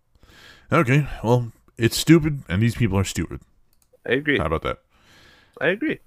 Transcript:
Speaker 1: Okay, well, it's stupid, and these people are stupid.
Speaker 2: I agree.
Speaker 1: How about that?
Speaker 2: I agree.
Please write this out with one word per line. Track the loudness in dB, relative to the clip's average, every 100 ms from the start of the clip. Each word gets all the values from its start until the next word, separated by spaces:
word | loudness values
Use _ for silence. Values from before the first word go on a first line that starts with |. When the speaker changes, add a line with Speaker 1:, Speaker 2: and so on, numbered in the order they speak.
| _ _ _ -20 -20 -20 -2
Speaker 1:
Okay, | 0 2 2 0 -4
well, | 0 0 0 -12 _ -2
it's | 0 0
stupid, | 4 4 4 -4 -4
and | 0
these | 0 0
people | 0 0
are |
stupid. | -2 -4 -6 -10 -16 _ _ _ _ _ -4
Speaker 2:
I |
agree. | -2 0 -2
Speaker 1:
How | -2
about | -2
that? | -4 -8 _ _ _ -20 -20 _ _ -6
Speaker 2:
I | -4
agree. | -2 -6 -8